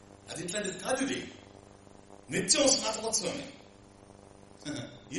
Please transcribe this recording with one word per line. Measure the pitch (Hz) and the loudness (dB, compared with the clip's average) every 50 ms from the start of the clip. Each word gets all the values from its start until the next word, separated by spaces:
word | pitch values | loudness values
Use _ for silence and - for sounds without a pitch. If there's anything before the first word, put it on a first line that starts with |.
| - - - - - - | -20 -20 -20 -16 -12 -10
అది | 120 151 165 | -6 -6 -4
ఇట్లాంటిది | 175 - 208 208 185 165 180 202 | -2 -2 0 0 -2 -2 -2 0
కాదు, | 233 262 262 269 | 2 2 2 2
ఇది | - - - - - - - - - - - - - - - - - - - - - - - - - - | 2 0 -2 -4 -6 -10 -14 -16 -16 -18 -18 -18 -18 -18 -20 -20 -20 -20 -20 -20 -18 -18 -16 -8 -2 0
నిత్యం | - - - 302 302 277 262 - | 2 4 6 8 8 10 8 8
స్నాతకోత్సవమే. | - 214 214 220 - 220 226 - - 180 175 - - - - - - - - - - - - - - - - - - - - - - - - - - - 151 - - - - - - - - | 8 4 2 0 0 0 2 2 2 2 2 0 -2 -6 -8 -10 -14 -18 -20 -20 -20 -20 -20 -20 -20 -20 -20 -20 -20 -20 -20 -18 -20 -20 -20 -16 -12 -8 -8 -6 -6 -8 -10 -12 -14 -12 -6
ఈ | - | 0